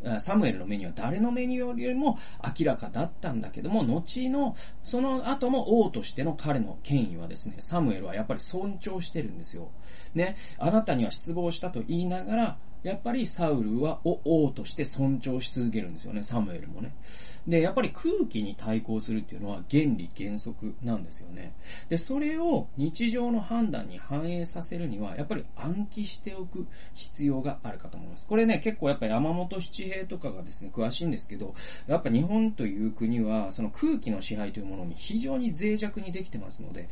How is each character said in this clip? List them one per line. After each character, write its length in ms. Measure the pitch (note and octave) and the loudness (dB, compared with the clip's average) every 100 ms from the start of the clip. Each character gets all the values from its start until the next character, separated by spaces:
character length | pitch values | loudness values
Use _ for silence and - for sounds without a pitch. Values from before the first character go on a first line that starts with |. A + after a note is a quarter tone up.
| A#2+ | 0
あ、 140 | A2 | 0
サ 160 | F3+ G#3 | 4 4
ム 120 | D3+ | 4
エ 60 | |
ル 60 | F#2+ | 2
の 60 | F#2+ | -2
目 120 | G2+ | -2
に 80 | F2 | -2
は 60 | D#2+ | -2
誰 240 | A#2 F#3 | 0 2
の 120 | A#3 | 2
目 140 | B3 B3 | 2 0
に 100 | B3+ | 0
よ 180 | B3 | -2
り 200 | A#3+ B3 | -2 0
も 240 | B3+ C#4+ - - - - - | 2 2 2 -2 -4 -2 2
明 80 | D3+ | 2
ら 100 | A#2 | 2
か 140 | G#2 | -2
だ 140 | A2+ | -2
っ 80 | C3+ - | -2 -2
た 120 | E3+ | -2
ん 100 | A#2+ | -2
だ 100 | G2+ | -2
け 100 | - | -2
ど 80 | C3+ | 0
も、 140 | G#3+ | 2
後 460 | C3 C#3+ E3+ B3 B3+ | 4 2 0 -2 0
の、 260 | C#4 C4+ - - - | 2 2 0 -4 -4
そ 180 | - B3 | -2 0
の 280 | C4+ C4 B3+ | 2 0 0
後 200 | C4+ B3 | 0 2
も 320 | C4 - A3+ | 2 6 4
王 80 | F#3+ | 4
と 140 | A#2+ | -2
し 100 | - | -4
て 100 | - | -2
の 100 | D3 | -2
彼 260 | - D3 C#3 | 0 0 0
の 200 | G#2 - | 0 -2
権 280 | - C#3+ G#2+ | 2 2 2
威 60 | E2+ | -2
は 100 | E2 | -4
で 80 | F2 | -4
す 140 | - | -4
ね、 80 | - | -4
サ 220 | - E3+ | 0 2
ム 120 | C#3+ | 2
エ 60 | F#2+ | 0
ル 60 | F#2 | -2
は 100 | F#2 | -2
や 80 | |
っ 40 | A2 | -2
ぱ 60 | |
り 60 | - | -2
尊 380 | - F3+ G3 F#3+ | -2 -2 -2 -2
重 220 | G#3+ F#3 | -2 -2
し 100 | E3+ | -2
て 100 | E3+ | -2
る 80 | A2+ | -2
ん 80 | F2+ | -4
で 60 | |
す 120 | E2 E2+ | -4 -4
よ。 140 | E2 - - - - | -4 -4 -4 -4 -2
ね、 240 | D#3+ F3+ G#3 - - | 0 0 0 -4 0
あ 140 | C#3+ | 4
な 100 | G#3+ | 4
た 140 | G#3+ C3+ | 4 2
に 80 | |
は 80 | A2+ | 2
失 220 | - - | 0 -2
望 180 | E3+ F3 | 0 0
し 80 | E3 | 0
た 120 | F3+ | -2
と 120 | B2 - | -2 0
言 140 | E3+ | 0
い 60 | F3+ | 0
な 160 | F#3 | -2
が 120 | F#3+ A3 | 0 2
ら、 220 | A3+ - - - F3+ | 2 0 -4 -4 -2
や 80 | |
っ 60 | G#3 | -2
ぱ 120 | A#3+ | 0
り 120 | B3+ G#3+ | 0 0
サ 240 | - E3 | 2 2
ウ 140 | C#3 | 2
ル 180 | G#2+ A2+ | 2 2
は、 180 | D3+ D#3 | 2 2
お-、 160 | D#3+ - - D#3+ C#3+ | 2 2 4 6 6
王 60 | |
と 120 | - | 2
し 120 | - - | -4 -2
て 100 | C#3+ | -2
尊 340 | - C3+ C3+ | 2 2 2
重 220 | C3 B2+ | 0 0
し 100 | B2+ | 0
続 200 | - A#2+ | 0 0
け 100 | G#2+ | 0
る 80 | F#2 | -2
ん 60 | E2+ | -4
で 40 | |
す 60 | - | -4
よ 80 | |
ね、 80 | G#2 | -2
サ 180 | G#2 A#2 | 0 0
ム 140 | G2+ | 0
エ 60 | - | -2
ル 80 | D#3+ | -4
も 140 | F#3 | -4
ね。 140 | A3+ - - - - - - | -4 -4 -4 -4 -4 -4 2
で、 120 | E3 | 4
や 120 | E3 | 4
っ 20 | |
ぱ 80 | - | 2
り 80 | - | 0
空 380 | - D#4+ G4+ C4+ | 0 0 2 2
気 140 | A2 | 0
に 120 | G2+ - | -2 -2
対 260 | A2 A2 | 0 0
抗 180 | G2+ A2 | 2 0
す 120 | G#2+ | 0
る 80 | A2 | -2
っ 20 | |
て 100 | - | -2
い 60 | - | -4
う 20 | |
の 80 | G2+ | -4
は 140 | G2 F2 | -4 2
原 160 | C#3+ D3+ | 4 4
理 240 | G#2 E2+ - | 2 0 -4
原 220 | G2 G#2 | -2 -2
則 380 | A#2+ A2 G#2+ - | -4 -4 -4 -2
な 120 | A#2+ A2 | -2 -2
ん 80 | |
で 80 | E2+ | -2
す 120 | - | -4
よ 60 | F2 | -4
ね。 260 | F2+ F2+ - - - - | -6 -6 -4 -4 -4 -2
で、 80 | E3+ | 0
そ 220 | - C4+ | 2 0
れ 180 | D4 D#4+ | 0 0
を 300 | E4+ B3+ - - | 2 2 0 0
日 320 | D3+ - A#3 | 0 0 0
常 220 | A#3+ A#3+ | 2 2
の 100 | A3+ | 0
判 300 | - A#3 A3 | 0 0 2
断 160 | B2+ G#2 | 0 -4
に 100 | F2+ | -4
反 340 | - C#3+ E3 | -2 -2 -2
映 140 | F3 E3+ | -2 -2
さ 160 | F3 | -2
せ 160 | E3+ E3+ | -4 -2
る 100 | E3 | -2
に 120 | G#2 | -2
は、 160 | G2+ F2 | -2 -2
や 60 | |
っ 40 | D3 | -2
ぱ 60 | |
り 120 | F3 - - | -2 -4 -4
暗 320 | D3 F#3 G#3 | -2 0 -2
記 180 | - G#3 | -2 -2
し 140 | - | -2
て 160 | - F#3+ | -4 -4
お 100 | F3+ | -4
く 220 | F#3 F3 - - | -4 -4 -4 -4
必 320 | - - - C#3+ | -4 -4 0 2
要 160 | C3 | 2
が 160 | C3+ - | 0 -2
あ 80 | A#2 | -4
る 80 | - | -4
か 100 | - | -4
と 80 | - | -4
思 80 | F2 | -4
い 40 | |
ま 80 | - | -4
す。 100 | - | 2
こ 80 | G#3+ | 4
れ 100 | A3+ | 6
ね、 140 | G#3 | 4
結 180 | A3 G#3+ | 2 2
構 120 | C#3+ | 2
や 60 | C#3+ | 2
っ 40 | |
ぱ 80 | A2 | 2
山 260 | A2 D#3 | 2 2
本 260 | E3+ F3+ F#3+ | 2 0 -2
七 260 | F3 - F#3+ | -2 -2 -4
平 200 | F#3+ F#3 | -4 -4
と 140 | F#3+ | -2
か 120 | - | -2
が 120 | F#2+ | -4
で 80 | F2 | -4
す 120 | - | -4
ね、 80 | G#2 | -4
詳 180 | A#2+ A2+ | 0 0
し 100 | - | 2
い 40 | E3+ | 0
ん 40 | |
で 60 | A2+ | 0
す 100 | - | -2
け 100 | G2 | -4
ど、 180 | G2 - - - - | -4 -2 -4 -2 2
や 100 | D#3+ | 2
っ 60 | |
ぱ 80 | D3 | 4
日 100 | A2+ | 4
本 300 | E3+ G#3+ A3 | 4 4 4
と 160 | G#3+ A2 | 2 0
い 180 | G2 A2 | 0 0
う 60 | |
国 300 | A2 A2+ A#2+ | 0 2 2
は、 300 | G#2+ A2 G2 | 2 2 0
そ 120 | F#2+ | 0
の 80 | G#2+ | -2
空 260 | - D4+ D#4 | 0 2 2
気 140 | - | 0
の 100 | G#2+ | -2
支 140 | - G#2+ | -2 -2
配 180 | G#2 | -2
と 60 | A2 | -2
い 40 | |
う 40 | G2 | -4
も 100 | F#2+ | -4
の 80 | F2+ | -4
に 80 | |
非 260 | E3+ - G#3+ | -4 -2 0
常 200 | C4 C4+ | 0 0
に 120 | A#3+ | 0
脆 240 | D#3 G#3+ G#3+ | 0 2 2
弱 260 | G#3 G#3+ | 0 -4
に 100 | G3 | -4
で 120 | F3+ | -4
き 60 | F#3+ | -4
て 80 | G#3+ | -4
ま 140 | G3+ | -4
す 100 | - | -6
の 100 | - | -4
で、 160 | - - | -4 -4